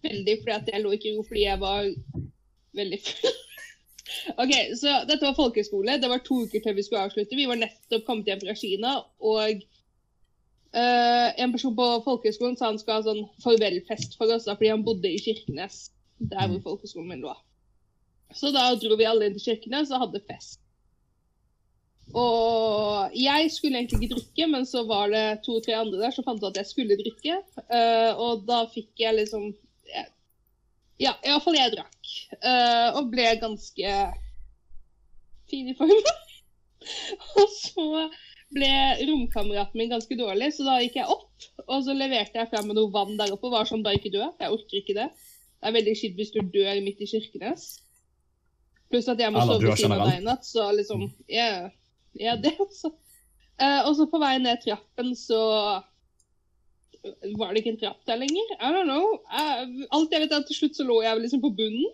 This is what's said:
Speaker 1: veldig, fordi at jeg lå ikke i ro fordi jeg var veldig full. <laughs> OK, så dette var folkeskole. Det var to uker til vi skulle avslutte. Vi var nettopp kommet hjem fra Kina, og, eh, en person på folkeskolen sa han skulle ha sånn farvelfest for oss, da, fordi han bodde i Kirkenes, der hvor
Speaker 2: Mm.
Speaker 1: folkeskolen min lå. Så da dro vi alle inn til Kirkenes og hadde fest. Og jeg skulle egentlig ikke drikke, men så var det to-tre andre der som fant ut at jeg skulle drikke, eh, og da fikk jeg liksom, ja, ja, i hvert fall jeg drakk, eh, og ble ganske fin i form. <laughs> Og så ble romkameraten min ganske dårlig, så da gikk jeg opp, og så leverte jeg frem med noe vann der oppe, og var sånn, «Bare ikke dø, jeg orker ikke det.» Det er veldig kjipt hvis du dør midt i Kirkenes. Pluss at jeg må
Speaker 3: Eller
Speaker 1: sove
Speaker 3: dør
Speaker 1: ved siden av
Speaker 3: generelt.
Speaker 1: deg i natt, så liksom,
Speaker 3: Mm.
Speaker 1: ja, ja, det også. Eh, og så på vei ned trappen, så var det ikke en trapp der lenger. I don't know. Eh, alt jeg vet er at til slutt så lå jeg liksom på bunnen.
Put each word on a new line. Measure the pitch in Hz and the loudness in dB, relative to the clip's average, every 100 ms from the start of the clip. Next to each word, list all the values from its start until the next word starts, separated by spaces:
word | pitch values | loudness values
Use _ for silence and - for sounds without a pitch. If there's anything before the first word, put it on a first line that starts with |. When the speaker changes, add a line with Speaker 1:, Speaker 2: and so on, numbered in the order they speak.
Speaker 1:
veldig, | 311 202 196 220 | -6 -4 0 0
fordi | 233 214 | -2 -4
at | 220 | -4
jeg | 202 | -2
lå | 214 208 | -2 -2
ikke | 214 | -2
i | 214 | -6
ro | |
fordi | 208 214 | -4 0
jeg | 202 196 | 0 0
var | 196 202 202 139 - - 131 _ _ _ _ | -2 -2 -2 -4 -10 -10 -10 _ _ _ _
veldig | 196 202 196 | -8 -6 -6
full. | - - 494 - | -8 -2 -2 -2
<laughs> | - - - - _ - - - - - | -10 -20 -20 -20 _ -20 -14 -12 -10 -2
OK, | 262 269 - 240 | 2 4 2 -2
så | 285 269 233 | 2 2 2
dette | 302 | 0
var | 285 262 | 0 2
folkeskole. | 277 226 208 202 202 277 | 2 2 -2 0 0 0
Det | 247 | 0
var | 247 | -2
to | - 262 226 | 0 -2 0
uker | 214 | -2
til | 220 202 | -2 -2
vi | |
skulle | 202 220 | -2 -2
avslutte. | 196 220 208 262 | -2 -2 -4 -2
Vi | 277 | 0
var | 240 | 0
nettopp | 220 - _ 226 220 | -4 -8 _ -4 -2
kommet | 233 202 | -4 -2
hjem | 196 | -4
fra | 196 214 | -6 -8
Kina, | 214 196 233 269 - _ | -4 -2 -2 -4 -6 _
og, | 220 220 214 208 - _ _ _ _ _ _ _ _ _ _ | 0 2 0 -2 -6 _ _ _ _ _ _ _ _ _ _
eh, | - 240 247 240 240 240 - | 0 4 4 6 4 2 2
en | 247 | -2
person | 247 269 226 | 0 -2 2
på | 247 233 226 | 2 2 0
folkeskolen | 240 220 214 247 247 | 0 0 0 -2 0
sa | 233 | -2
han | 214 | -2
skulle | 220 214 | -2 0
ha | |
sånn | 220 214 208 _ | 0 -2 -6 _
farvelfest | 247 226 208 180 - 214 - - | 4 6 6 0 -4 -8 -8 -2
for | 220 | 2
oss, | 226 226 | 2 0
da, | 202 | 2
fordi | 214 | 4
han | 220 | 4
bodde | 214 208 185 | 0 0 0
i | 175 | -2
Kirkenes, | 220 220 - 143 185 - - _ _ _ | -2 -4 -6 -8 -8 -12 -20 _ _ _
der | 214 196 196 | -6 -2 -2
hvor | 190 | -2
Speaker 2:
Mm. | |
Speaker 1:
folkeskolen | 196 202 208 180 170 | -4 -8 -10 -12 -12
min | 160 | -10
lå. | 135 - _ _ _ _ _ _ _ _ _ | -10 -12 _ _ _ _ _ _ _ _ _
Så | - 285 | -6 -2
da | 269 247 240 | 2 4 2
dro | 220 214 | 2 4
vi | 220 | 6
alle | 226 208 | 4 2
inn | 202 | -2
til | - 220 | -4 -4
Kirkenes | 220 262 294 | -4 -4 -2
og | 262 | -2
hadde | 247 202 - | -2 -4 -12
fest. | 175 - - _ _ _ _ _ _ _ _ _ _ _ _ _ _ - 226 | -16 -16 -20 _ _ _ _ _ _ _ _ _ _ _ _ _ _ -8 0
Og | 240 233 226 226 220 208 208 208 190 | 2 4 4 4 2 2 0 0 -2
jeg | 226 262 285 320 | 0 2 4 2
skulle | - 302 254 | 0 -2 -2
egentlig | 240 233 | 0 0
ikke | 233 254 | 0 -4
drikke, | - - 320 | -6 -2 0
men | 277 254 | 0 -2
så | 254 226 | -4 0
var | 208 202 | 0 2
det | 214 214 214 | 2 0 -2
to-tre | 214 226 220 | -2 -2 0
andre | 220 220 190 | -2 -2 -2
der | 226 | -2
som | 262 | -2
fant | 254 226 | -4 -4
ut | 196 | -4
at | 190 | -6
jeg | 196 | -6
skulle | - 233 202 | -4 -4 -4
drikke, | 208 226 294 359 392 - - | -10 -8 -4 -4 -6 -20 -4
eh, | 240 233 226 226 208 | 0 2 4 2 2
og | 233 233 196 | -2 -4 0
da | 240 226 | 0 0
fikk | 233 214 - | -6 -12 -4
jeg | 226 220 | 0 2
liksom, | 214 220 208 202 _ _ - | 0 -4 -8 -12 _ _ -14
ja, | - - _ _ _ _ _ _ _ _ _ | -12 -12 _ _ _ _ _ _ _ _ _
ja, | 262 - | -2 -2
i | - | 0
hvert | 294 | 0
fall | 349 | 2
jeg | 311 247 208 | 4 2 0
drakk, | - _ - - - - | -10 _ -14 -14 -14 -4
eh, | 247 254 240 233 233 262 | 2 4 4 4 4 2
og | 262 | -2
ble | 247 233 226 | 2 2 2
ganske | 226 208 - - 185 196 196 - - - - - _ - - _ _ - - - - | -2 -8 -12 -8 -2 0 0 -2 -10 -14 -16 -20 _ -16 -16 _ _ -20 -20 -20 -10
fin | 277 254 | -8 -6
i | 262 | 0
form. | 320 | 6
<laughs> | 415 427 659 - - _ _ _ _ - - - - - - | 8 6 0 -8 -20 _ _ _ _ -14 -12 -10 -10 0 6
Og | 403 | 6
så | 415 - - 311 311 320 320 - - _ | 4 -8 -4 -2 -2 -4 -8 -20 -20 _
ble | 277 277 269 269 262 277 | 0 2 4 4 2 0
romkameraten | 302 233 247 208 202 202 226 | 0 0 0 0 0 -2 -4
min | 233 | -2
ganske | 233 226 247 | -4 -4 -4
dårlig, | 226 196 269 | -2 0 -2
så | 302 269 | -2 2
da | 262 | 2
gikk | 247 254 | 2 -2
jeg | - | -2
opp, | - - _ - - - | -2 -2 _ -20 -20 -4
og | 269 | -2
så | 262 | 0
leverte | 277 269 254 208 233 | -2 0 0 -2 -4
jeg | 233 | -4
frem | 220 208 | -4 -2
med | 214 | 2
noe | 214 | 2
vann | 202 196 208 | 2 -2 -2
der | 208 | -2
oppe, | 202 247 | -2 -2
og | |
var | 240 214 | 0 0
sånn, | 226 | -2
«Bare | 214 202 | 0 0
ikke | 208 | 0
dø, | 196 254 - | -4 -4 -4
jeg | 175 | -4
orker | 214 - 196 | -4 -4 -8
ikke | 196 196 | -2 -2
det.» | 262 | -2
Det | - - - _ _ - | -8 -20 -20 _ _ -2
er | 226 | 0
veldig | 214 214 | 2 0
kjipt | 220 180 | -2 -6
hvis | 208 | -4
du | 220 | -2
dør | 190 196 196 202 | -2 2 2 0
midt | 196 202 | -4 -6
i | 208 | -4
Kirkenes. | 220 220 - 208 339 - - _ _ _ _ _ _ _ _ _ _ _ | -4 -6 -10 -8 -8 -10 -18 _ _ _ _ _ _ _ _ _ _ _
Pluss | 240 233 | -2 0
at | 233 | 0
jeg | 226 | 0
må | 214 | 2
Speaker 3:
Eller | 120 | 4
Speaker 1:
sove | - | 4
Speaker 3:
dør | 110 | 4
Speaker 1:
ved | 104 | 4
siden | 104 | 2
av | 98 | 4
Speaker 3:
generelt. | 104 131 | 2 2
Speaker 1:
deg | |
i | 202 | 0
natt, | 254 - | -4 -2
så | 226 202 | -2 2
liksom, | 208 202 202 | 0 0 -4
Speaker 3:
Mm. | 202 - - | -6 -10 -6
Speaker 1:
ja, | 220 233 190 180 _ _ _ _ - | -2 0 -2 -8 _ _ _ _ -6
ja, | 220 233 | -4 0
det | 247 311 | 0 0
også. | 403 - 320 - _ _ _ _ _ _ | -4 -2 -8 -10 _ _ _ _ _ _
Eh, | 269 277 269 | 2 4 2
og | 294 | 4
så | 311 | 2
på | 330 | 2
vei | 294 262 | 2 2
ned | 254 240 | 2 0
trappen, | - 208 - - 247 | -2 -6 -8 -6 -6
så | 240 - 220 220 214 208 196 - _ _ _ _ _ _ _ _ _ _ - - - - 208 | -6 0 2 2 2 0 -2 -6 _ _ _ _ _ _ _ _ _ _ -18 -18 -12 -10 -6
var | 214 | -2
det | 208 | 0
ikke | 226 | 0
en | 220 | -4
trapp | 202 - - | -6 -8 -4
der | 233 | -2
lenger. | 269 330 453 403 | 0 0 -2 -2
I | 240 | 0
don't | 349 349 | 2 2
know. | 269 392 440 - | 2 2 0 -4
Eh, | 240 302 285 254 247 269 | -2 0 -2 -4 -10 -2
alt | 294 320 | 2 4
jeg | 320 | 2
vet | 311 | 2
er | 302 | 0
at | 285 | -2
til | - | 0
slutt | 302 - | 0 0
så | |
lå | 269 226 | 2 4
jeg | 220 220 | 4 0
liksom | 233 269 | 0 0
på | 269 196 | 0 0
bunnen. | 220 220 359 | -2 0 -2